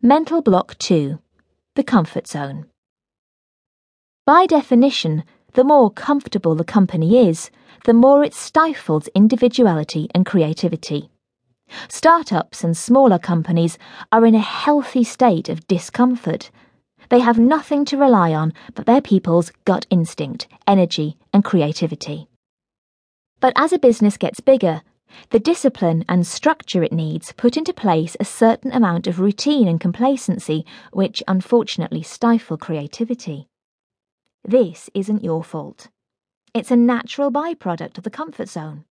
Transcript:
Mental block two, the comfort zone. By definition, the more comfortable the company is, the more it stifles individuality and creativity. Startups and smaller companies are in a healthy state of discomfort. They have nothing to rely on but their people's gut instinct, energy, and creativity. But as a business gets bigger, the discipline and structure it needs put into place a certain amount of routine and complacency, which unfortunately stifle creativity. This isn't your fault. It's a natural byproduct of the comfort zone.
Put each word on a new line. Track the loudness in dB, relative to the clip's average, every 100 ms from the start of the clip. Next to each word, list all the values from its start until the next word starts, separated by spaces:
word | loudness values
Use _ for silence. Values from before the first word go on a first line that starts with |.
Mental | 4 2 2 -2
block | 2 0 0 -10
two, | -2 -2 -2 -8 _ _ _ _ _
the | -6
comfort | 0 2 0 -6 -10
zone. | -10 -10 -12 -18 _ _ _ _ _ _ _ _ _ _ _ _ _ _ _
By | 2 4 4
definition, | 2 2 4 4 2 -4 -6 -8 _ _
the | 0
more | 4 6 4
comfortable | 0 -4 -2 -2 -4 -2
the | -2 0 2
company | 2 0 2 4 4
is, | 0 -8 _ _ -10
the | 2
more | 4 6 6
it | 4
stifles | -4 -2 0 0 -2 -4 -4 -2
individuality | 2 4 4 0 4 2 2 -4 -6 -4
and | -2 0
creativity. | 2 0 0 -4 -6 -8 -10 -10 _ _ _ _ _ _ -20 -18
Startups | 0 4 4 2 -4 -4 -6
and | -4 -4
smaller | 2 4 6 4
companies | 0 -4 0 0 0 -4 -20 -20 -2
are | 2 4
in | 4
a | 2 -4
healthy | 0 0 0 -2
state | -2 2 0 2 -4
of | -10 -4
discomfort. | -4 -4 0 0 0 -4 -6 -8 _ _ _ _ _ _
They | 2
have | 4 4
nothing | 4 2 -2 -4 -2
to | 0
rely | 2 4 2
on | 0 -2 -6 -16
but | -10 0
their | 0
people's | 2 0 2 0 0 _
gut | -2 -2 0
instinct, | -2 -2 -6 -10 -10 -16 _ 0
energy, | 2 2 -2 -6 -8 _
and | -2
creativity. | 0 0 0 -2 -6 -6 -12 -12 -14 _ _ _ _ _ _ _ _ _ _ _
But | -2 0
as | 0
a | 2
business | 2 4 0 0
gets | -8 -4
bigger, | 2 2 2 -4 _ _ _ -20 _
the | -2
discipline | 0 0 -2 0 -2 -2 -2
and | -2 -2
structure | -2 -2 -2 -4 -4
it | -2
needs | -4 -6 -8 -12
put | -4 -2 -2
into | -6
place | -4 0 0 -2 -6
a |
certain | -10 0 0 2 -2
amount | 0 0 0 -4
of | -2
routine | -2 -2 -2 0 2
and | 0
complacency, | -4 -2 -2 -2 -4 -8 -4 -6 -6 -18 -12
which | -4 -4 -4 -4
unfortunately | -4 0 0 0 -6 -8 -8
stifle | -10 -4 0 0 -2 -12
creativity. | -8 -8 -8 -10 -8 -8 -10 -14 -16 _ _ _ _ _ _ _ _ _
This | -2 0 0 -4 -12
isn't | -8 -4 -6
your | -4 -8
fault. | -8 -14 -14 -20 -20 _ _ _ _ _ _
It's | -10 -2
a | 2
natural | 2 0 -6 -6 -4
byproduct | -4 -6 -8 -8 -8 -10 -14
of |
the | -16
comfort | -12 -16 -12 -12
zone. | -12 -14 -16 -20